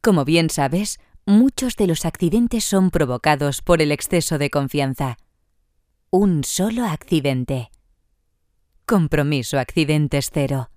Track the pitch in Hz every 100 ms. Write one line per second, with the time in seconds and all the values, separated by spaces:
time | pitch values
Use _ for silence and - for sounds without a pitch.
0 | - 180 139 165 160 - 139 165 208 -
1 | _ - - 208 262 - 254 - 196 160
2 | 165 - 175 214 240 233 - 196 190 -
3 | 143 123 151 147 143 139 - 170 151 147
4 | - 180 - 156 143 147 139 143 135 127
5 | 135 120 _ _ _ _ _ _ _ _
6 | _ 185 202 160 135 - 196 226 233 151
7 | - 170 139 127 127 135 120 - _ _
8 | _ _ _ _ _ _ _ _ - 208
9 | 156 156 143 147 120 143 127 - 147 151
10 | 147 143 135 - 139 135 123